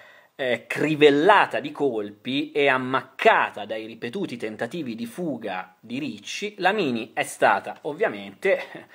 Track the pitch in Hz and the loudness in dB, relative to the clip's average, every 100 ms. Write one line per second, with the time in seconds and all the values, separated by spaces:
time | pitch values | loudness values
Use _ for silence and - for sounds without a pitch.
0 | - - _ - 127 117 - - 151 151 | -20 -20 _ -6 -2 -2 -4 -2 -2 6
1 | 147 143 175 202 143 113 131 - 143 107 | 6 8 6 6 4 -2 -6 -2 -2 -2
2 | 104 101 123 139 151 151 139 131 127 131 | -6 -10 -4 -4 -2 2 2 2 0 -4
3 | - - 220 185 110 - 104 110 110 113 | -4 2 4 4 2 -4 -8 -8 -10 -10
4 | 120 196 165 120 110 107 120 175 131 113 | -8 -6 -6 -6 -8 -6 -6 -6 -8 -8
5 | 117 - 175 120 107 92 92 _ 113 123 | -10 -6 -6 -6 -6 -8 -10 _ -10 -8
6 | 151 104 - - 208 208 180 214 151 117 | -8 -10 -10 -8 -8 0 0 2 0 -2
7 | 117 - 143 - 127 98 107 98 160 156 | -4 -4 -6 2 4 4 -2 -8 -10 -2
8 | 208 104 101 - 196 190 - - - | -4 -4 -12 -4 0 0 -2 -16 -18